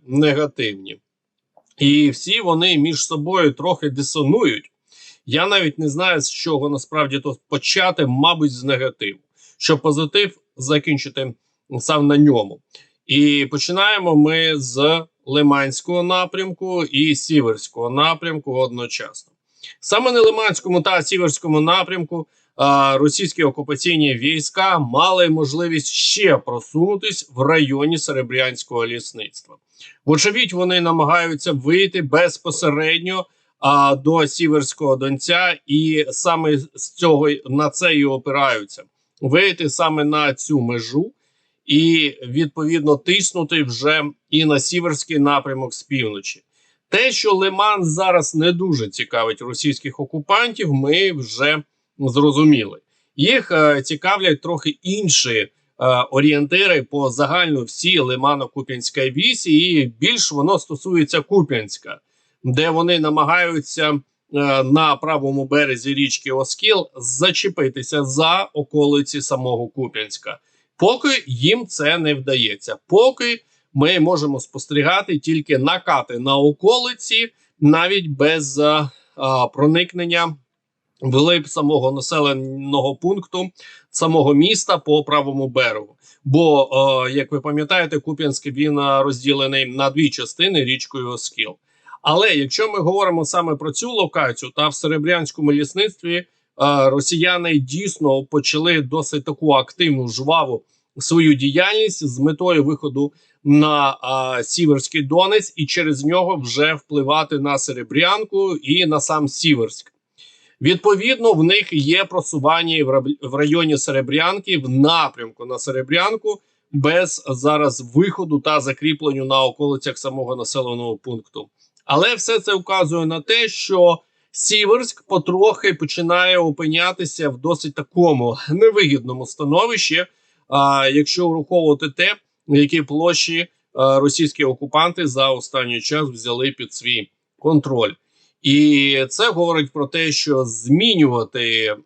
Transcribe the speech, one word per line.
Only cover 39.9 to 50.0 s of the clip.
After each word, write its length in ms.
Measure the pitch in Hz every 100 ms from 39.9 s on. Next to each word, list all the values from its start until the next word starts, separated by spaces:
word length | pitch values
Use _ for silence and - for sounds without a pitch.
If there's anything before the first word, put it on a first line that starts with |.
| 156
на 300 | 147 151 147
цю 260 | 131 - 147
межу 520 | 117 120 113 139 208 - _ _ _ _ -
і, 480 | 147 165 165 147 -
відповідно, 720 | 127 135 151 160 156 165 147 143
тиснути 680 | - 196 185 180 151 165
вже 400 | 131 113 147 156 147 - _
і 160 | 151 156
на 140 | 139
Сіверський 600 | - 175 170 143 - 151
напрямок 540 | 143 143 139 135 127
з 100 | -
півночі. 600 | - 139 110 101 - - _ _ _ _ _
Те, 220 | 202 254
що 220 | 247 214
Лиман 520 | 190 196 190 214 202 170
зараз 500 | 156 185 180 147 160
не 160 | 170
дуже 360 | 175 185 135 107
цікавить 540 | - 123 117 113 107
російських 580 | 123 120 151 135 143
окупантів, 720 | -